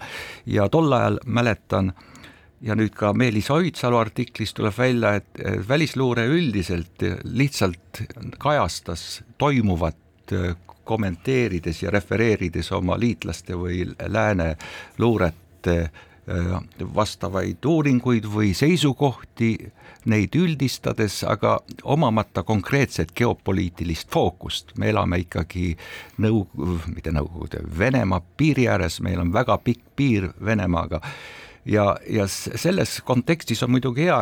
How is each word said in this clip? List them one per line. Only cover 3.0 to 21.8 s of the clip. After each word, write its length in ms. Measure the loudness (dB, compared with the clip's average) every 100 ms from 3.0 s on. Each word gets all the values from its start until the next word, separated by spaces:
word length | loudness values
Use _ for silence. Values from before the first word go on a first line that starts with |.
| 2
Meelis 380 | 4 2 2 2
Oidsalu 480 | 2 0 0 2 2
artiklis 540 | 2 -2 -6 -6 -6
tuleb 200 | -2 -2 2
välja, 360 | 2 4 2 2
et, 80 | -2 -6
et 300 | -4 -2 0
välisluure 580 | 0 0 0 0 2 2
üldiselt 800 | 2 2 0 0 -4 -4 -4 -2 -2
lihtsalt 800 | -2 0 0 2 0 -2 -12 -12 -12 -12 -14 -6
kajastas 840 | 0 0 0 -4 -8 -10 -10 -14 -16 -2
toimuvat, 920 | 2 4 2 2 0 -4 _ _ -6
äh, 240 | -2 -2 -6 -12 -16
kommenteerides 960 | -4 0 0 -2 -2 0 0 -2 -4 -4
ja 80 | -2
refereerides 800 | -2 0 2 2 2 0 -4 -4
oma 220 | -2 0 0
liitlaste 580 | 0 -2 -6 -8 -8 -6
või 220 | -4 -4 -4 -6 -4
lääne 460 | 0 2 2 0 -2 -10 -16 -12 0
luurete, 800 | 2 4 0 -2 _ -4 0 0
äh, 720 | -2 -8 -20 -18 -8 -4 -2 -4 -8 -12 -4
vastavaid 720 | -2 -2 -4 -4 -2 -4 -2
uuringuid 640 | 0 2 4 2 2 0 0
või 220 | 0 2
seisukohti, 960 | 4 2 4 2 2 0 -2 -10 -2 0 0 -6 -18 -20 -6 2
neid 280 | 2 2 2
üldistades, 880 | 0 0 -2 -2 -4 0 -2 -2 -2
aga 300 | 0 2 0 -4 -10